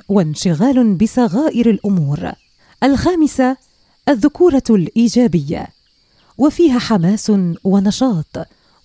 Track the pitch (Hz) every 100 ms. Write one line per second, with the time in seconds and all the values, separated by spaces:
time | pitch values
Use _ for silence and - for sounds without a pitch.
0 | - 202 160 147 185 151 247 262 233 175
1 | 220 - 233 190 311 226 226 196 208 185
2 | 143 143 170 - _ _ _ _ 269 277
3 | 320 359 302 - 254 262 _ _ _ _
4 | - 262 285 - 359 269 - 214 160 226
5 | 233 240 233 160 139 - - _ _ _
6 | _ _ _ - 294 - 339 247 - 214
7 | 170 208 - 202 180 165 190 196 196 -
8 | 262 180 - - - _ _ _